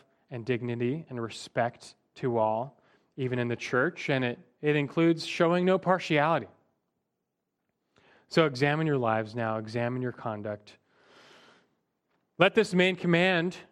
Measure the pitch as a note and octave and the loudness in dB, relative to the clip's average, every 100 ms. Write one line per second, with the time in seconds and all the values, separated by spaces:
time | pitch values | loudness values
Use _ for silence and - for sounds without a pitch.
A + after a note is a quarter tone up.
0 | _ _ _ B2 A#2 A#2+ A#2+ A#2 A#2+ D#3 | _ _ _ -8 -4 -4 -4 -4 -4 -4
1 | D#3+ B2 A2+ - - - A#2+ - - - | -10 -10 -10 -12 -6 -2 -2 -4 -18 -20
2 | _ - C3+ A#2 G#2+ A2 C3+ - _ _ | _ -6 -2 0 0 -2 -6 -14 _ _
3 | _ - C3 B2 A#2+ A#2 - B2+ D#3 - | _ -8 -4 -2 -2 -4 -2 0 0 -2
4 | - C3+ B2 A#2+ - _ D3+ D3 C#3 - | -2 0 -2 -4 -14 _ 0 0 0 2
5 | E3 D#3+ - - E3+ F3 F3+ F#3 F3+ F3+ | 2 2 -4 0 2 4 2 2 2 0
6 | - D3+ D3+ D#3 G#2 _ _ _ _ _ | 2 2 2 0 -4 _ _ _ _ _
7 | _ _ _ _ _ _ _ _ _ _ | _ _ _ _ _ _ _ _ _ _
8 | _ _ _ F3+ D#3 B2+ C#3+ D3+ D#3+ C#3 | _ _ _ 2 2 2 0 2 0 0
9 | A#2 A2 G#2+ A#2+ A2+ A2 A2 A#2+ A#2+ B2+ | 2 0 -2 -4 -4 -4 -4 -4 -4 -4
10 | B2 - A#2+ G#2+ G#2+ G#2 - - _ _ | -6 -6 -8 -8 -8 -10 -14 -20 _ _
11 | _ - - - - _ _ _ _ _ | _ -20 -20 -20 -20 _ _ _ _ _
12 | _ _ _ - F#3+ A3 G#3 F3+ F#3 F3+ | _ _ _ 2 4 4 2 4 2 2
13 | F3 E3+ F#3 F3 F3 - - | 2 4 4 2 -2 -6 -16